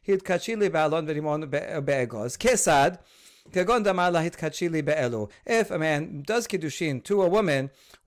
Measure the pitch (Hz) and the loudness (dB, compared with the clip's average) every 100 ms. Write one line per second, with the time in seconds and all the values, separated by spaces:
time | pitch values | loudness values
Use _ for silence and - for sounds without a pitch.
0 | - 190 196 175 - 220 196 160 156 160 | -2 0 0 -2 -2 -2 0 2 2 0
1 | 156 151 151 151 143 147 - 156 143 139 | -2 -4 -2 -2 -2 -4 -4 -4 0 0
2 | 120 113 120 - 233 233 165 143 151 185 | 0 -4 -8 -2 2 2 4 4 4 0
3 | _ _ - - - 180 180 247 202 185 | _ _ -20 -20 -4 -2 2 2 2 2
4 | 180 170 165 - 156 - 175 160 147 156 | 2 2 -2 -4 -6 -4 -2 -2 0 0
5 | 123 113 104 - - 226 208 165 160 147 | 0 -2 -6 -8 -2 0 0 -2 0 0
6 | 160 147 143 233 220 185 156 - 160 127 | -4 -8 -4 -2 -2 -4 -6 -4 -4 -4
7 | - 202 175 208 185 135 139 - _ - | 0 2 4 4 2 0 -2 -10 _ -20